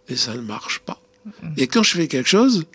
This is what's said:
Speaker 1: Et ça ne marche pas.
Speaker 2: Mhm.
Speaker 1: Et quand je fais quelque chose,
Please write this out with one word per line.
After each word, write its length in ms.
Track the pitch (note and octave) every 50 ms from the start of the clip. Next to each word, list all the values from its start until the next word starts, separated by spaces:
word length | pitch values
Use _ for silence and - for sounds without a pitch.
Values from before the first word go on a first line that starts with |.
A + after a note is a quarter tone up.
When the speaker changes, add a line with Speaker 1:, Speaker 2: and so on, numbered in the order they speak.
| _ -
Speaker 1:
Et 80 | B2+
ça 180 | A#2+ - A#2+ A2
ne 60 | B2
marche 400 | A#2 G#2 G#2 - - - - -
pas. 200 | - - - - _ _ _ _ _ G#3+ - -
Speaker 2:
Mhm. 120 | - E3 D3+ C3+
Speaker 1:
Et 80 | C3
quand 160 | B2+ - A#3
je 140 | G#3+ - -
fais 120 | F3 E3 C#3
quelque 200 | - B2+ A#2+ -
chose, 360 | F3+ G3+ B3 C4+ A#3+ F3+ D#3 -